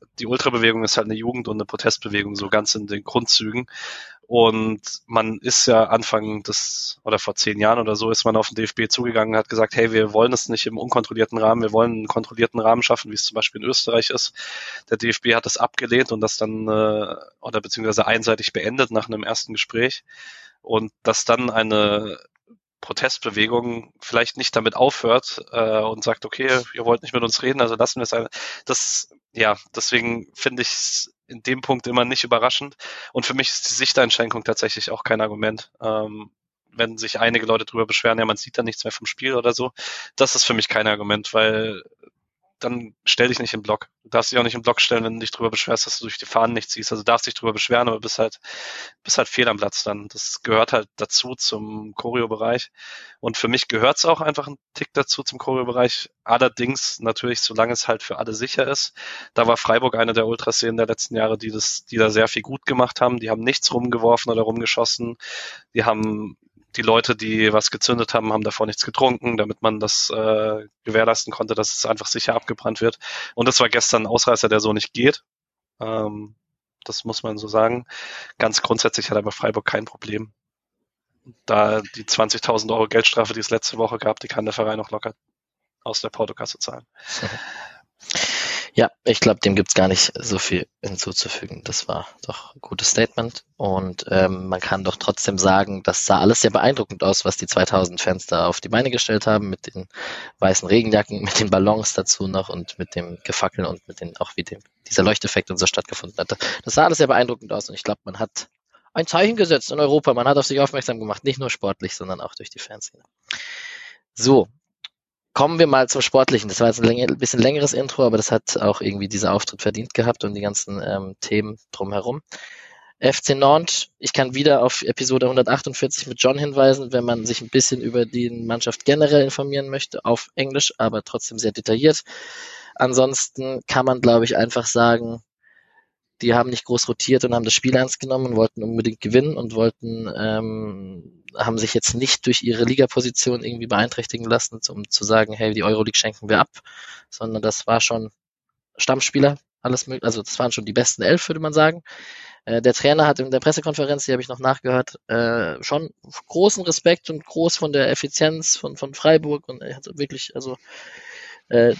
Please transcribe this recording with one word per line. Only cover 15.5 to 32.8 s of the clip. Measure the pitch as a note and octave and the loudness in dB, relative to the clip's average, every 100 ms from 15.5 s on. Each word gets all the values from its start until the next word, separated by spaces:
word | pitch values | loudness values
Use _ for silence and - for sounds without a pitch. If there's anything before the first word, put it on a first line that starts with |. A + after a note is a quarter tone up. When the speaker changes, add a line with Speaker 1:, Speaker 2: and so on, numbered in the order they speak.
| - | -4
Speaker 1:
abgelehnt | A#2+ - A#2+ B2 C3 | -4 -4 0 2 2
und | A2 | 0
das | A2 - | -2 -2
dann, | A2 A2 A2 | -4 -4 -2
äh, | G#2+ G#2+ G#2+ G#2 - - _ | 0 2 0 -4 -8 -14 _
oder | A#2+ A2 | -6 -6
beziehungsweise | A2+ - A2 G#2+ A2 | -6 -4 0 0 2
einseitig | A2+ A2+ A2 - | 2 2 0 -2
beendet | - G#2+ B2+ B2+ | -4 -4 -2 0
nach | A2 A2 | 0 -2
einem | A2 | -6
ersten | G#2 A2+ - | -4 -6 -6
Gespräch. | G#2+ - A2+ B2+ - - - - - - _ | -6 -6 0 -2 -2 -12 -20 -20 -20 -20 _
Und | - A2 A2 - | -2 -2 -2 -4
dass | - A2 | 0 0
dann | - A#2 B2 | 2 0 2
eine | A2 A2 G#2+ G#2 G#2 G#2+ E2 - _ _ _ _ _ | 0 2 2 2 2 -2 -10 -16 _ _ _ _ _
Protestbewegung | - - C3 - A#2+ G#2 A2 A#2+ A#2+ A#2 A2+ _ | -10 -2 -2 -2 -4 0 2 2 -2 -8 -12 _
vielleicht | - A#2 A#2+ - | -2 0 0 -2
nicht | C3 - | -2 0
damit | A2 - | 0 2
aufhört, | C3 - A#2 B2 - - - | 2 2 2 2 2 -10 -6
äh, | A#2+ A2 A2 | -2 0 2
und | G#2+ A2 | 0 -2
sagt, | A#2+ A2+ A2 | -4 -4 -6
okay, | - C3 B2+ A#2+ | -4 0 0 0
ihr | - A#2 | -4 0
wollt | A#2 | 0
nicht | B2+ | 0
mit | B2 | -2
uns | A#2 - | 0 0
reden, | B2+ C3+ | 0 2
also | A#2 A2+ | 0 2
lassen | B2 - | 0 0
wir | |
es | A#2 | -4
einfach. | A#2 A2+ - - - - | -4 -4 -8 -12 -12 -4
Das, | B2+ - - - _ _ | -4 -2 -4 -6 _ _
ja, | A#2 A2 G2+ - | 0 0 0 -4
deswegen | - - B2 A#2 A#2 F#2+ - | -6 -2 0 0 -4 -8 -6
finde | C3+ B2+ | -4 -2
ich's | A#2 - - - - _ _ | -4 -2 -4 -4 -6 _ _
in | A#2 | -10
dem | B2+ C3 | -6 -4
Punkt | - B2+ B2 | -2 -4 0
immer | B2 B2 | 0 0
nicht | C3 | -2
überraschend. | B2 A#2 B2 - C#3+ - | 0 2 2 0 -6 -14